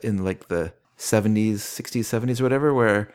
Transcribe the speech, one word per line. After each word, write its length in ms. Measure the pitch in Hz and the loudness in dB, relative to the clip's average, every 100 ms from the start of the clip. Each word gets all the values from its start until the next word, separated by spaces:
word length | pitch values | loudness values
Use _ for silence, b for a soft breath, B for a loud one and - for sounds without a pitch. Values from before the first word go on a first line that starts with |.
in, 220 | 113 101 | -4 -2
like, 240 | 92 95 - | -2 -4 -4
the 240 | 85 82 - _ - | -2 -4 -8 _ -12
seventies, 680 | - 110 104 107 110 101 | 0 2 4 2 2 -2
sixties, 440 | - - - 123 110 | -6 -12 -8 -6 -2
seventies 320 | 113 120 123 | -2 -2 0
or 40 | |
whatever, 280 | 127 135 147 | 0 2 2
where 380 | 135 113 104 104 | 4 4 2 0